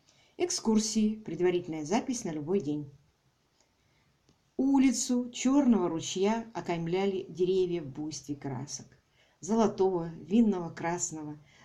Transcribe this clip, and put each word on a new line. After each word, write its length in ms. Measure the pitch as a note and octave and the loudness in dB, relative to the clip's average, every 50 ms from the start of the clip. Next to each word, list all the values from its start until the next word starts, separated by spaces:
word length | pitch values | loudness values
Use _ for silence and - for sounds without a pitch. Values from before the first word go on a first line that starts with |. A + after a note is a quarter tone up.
| _ _ _ _ _ _ _ | _ _ _ _ _ _ _
Экскурсии. 760 | - F4+ F4 - - - A3+ A3 G#3+ G#3+ - - A3 G#3+ G#3+ A3 | -4 -4 -4 -4 -2 0 2 2 4 2 2 0 2 2 2 0
Предварительная 720 | - - - E3+ E3+ F3 F3+ F3 F3 - - D#3+ D#3 D3+ | -4 -8 -10 -4 0 2 2 2 2 -2 -4 -8 -8 -4
запись 380 | D3 G3 A#3 A3+ - B3 - - | -2 -2 -2 0 -2 -6 -6 -6
на 80 | F#3 | -6
любой 280 | D#3 D#3 D3 D3+ F#3+ G3+ | -6 -6 -4 -2 -2 0
день». 320 | - C#3+ D3 D3+ D3 - - _ _ _ _ _ _ _ _ _ _ _ _ _ _ _ _ _ _ _ _ _ _ _ _ _ _ _ _ _ _ _ _ | 0 -2 -4 -4 -6 -10 -16 _ _ _ _ _ _ _ _ _ _ _ _ _ _ _ _ _ _ _ _ _ _ _ _ _ _ _ _ _ _ _ _
Улицу 760 | - C4 C#4 C4+ C4+ C4 C4+ A#3+ - - - B3 B3 B3 - | -2 0 4 6 6 6 6 4 2 -2 -2 -2 -2 -2 -4
Черного 580 | - - - B3+ C4+ C#4+ C#4+ B3 A3+ G3 F3+ F3 | -8 -2 0 2 4 4 6 6 6 4 4 2
ручья 560 | E3 D#3+ - - - F#3 F#3+ G#3 A3+ A#3 A3+ - - | 0 -2 -6 -4 -2 0 2 2 2 0 -4 -8 -10
окаймляли 720 | F3 E3 - F3 E3 E3+ E3 F3 F#3+ G3 G3+ F#3+ F#3+ - | -8 -4 -4 -4 -2 -2 -2 0 0 0 0 -2 -2 -6
деревья 540 | - E3 D#3+ F#3 F3 F#3+ F#3+ F#3 F3 E3+ E3+ | -8 -2 0 0 2 4 2 2 2 0 -4
в 60 | D#3 | -4
буйстве 480 | C3+ B2 D3 D3+ D#3 D3+ - - - C#3 | -8 -8 -8 -8 -8 -8 -10 -8 -10 -10
красок: 500 | C#3 - C#3+ C3 B2 C#3 C#3+ - - - - - _ _ _ _ _ _ _ _ _ | -8 -6 -8 -6 -6 -8 -10 -10 -14 -14 -18 -20 _ _ _ _ _ _ _ _ _
золотого, 680 | - F#3 G#3+ A3+ A3 G3 - - F#3+ F#3+ F#3 E3+ E3 E3 E3 | -4 0 2 4 4 4 4 2 2 2 2 0 -2 -4 -8
винного 540 | - - - - A#3+ A#3 G#3 F#3+ F3+ E3+ E3 | -12 -6 2 4 4 6 6 4 0 -2 -6
красного, 720 | - - F3 E3 F3 F3 - - D#3 D#3 D3+ D3+ D3+ - - _ _ - | -8 -6 -4 -4 -2 -2 -4 -6 -6 -8 -10 -10 -12 -14 -16 _ _ -20